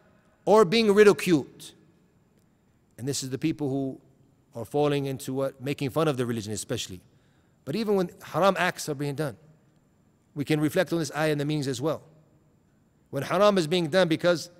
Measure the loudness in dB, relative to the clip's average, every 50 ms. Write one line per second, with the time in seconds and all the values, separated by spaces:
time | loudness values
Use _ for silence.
0 | _ _ _ _ _ _ _ _ _ 4 4 6 6 6 4 4 4 6 6 8
1 | 8 8 6 6 4 2 2 2 2 -2 -12 -20 -20 -20 -20 _ _ _ _ _
2 | _ _ _ _ _ _ _ _ _ _ _ _ _ _ _ _ _ _ _ -10
3 | -8 -6 -6 -6 -6 -8 -6 -4 -2 -4 -2 -2 -4 -4 -2 -2 -4 -4 -6 -10
4 | -16 _ _ _ _ _ _ _ _ _ -14 -14 -10 -4 0 0 2 2 2 0
5 | -2 -4 -6 -8 -8 -6 -4 -4 -4 -4 -6 -8 -6 -6 -4 -4 -4 -2 -2 0
6 | 0 0 0 0 -2 -2 -4 -4 -6 -6 -8 -8 -6 -6 -6 -6 -6 -8 -12 -16
7 | -18 _ _ _ _ _ _ _ _ _ _ _ _ -8 -6 -4 -2 0 0 0
8 | 0 -2 -6 -12 -16 -8 -2 2 2 2 2 2 0 -2 -4 -4 -8 -8 -6 -6
9 | -6 -6 -4 -4 -6 -6 -8 -10 _ -20 _ _ _ _ _ _ _ _ _ _
10 | _ _ _ _ _ _ -10 -8 -4 -2 0 0 0 0 0 0 -2 0 -2 -4
11 | -4 -4 -4 -2 -2 0 0 -2 -2 -2 -2 -2 -2 -4 -4 -4 -4 -4 -4 -6
12 | -8 -16 -20 _ _ _ _ _ _ _ _ _ _ _ _ _ _ _ _ _
13 | _ _ -8 -8 -4 -2 0 2 4 4 4 2 0 0 0 -2 0 0 2 2
14 | 2 2 2 0 2 2 0 0 -2 -10 -18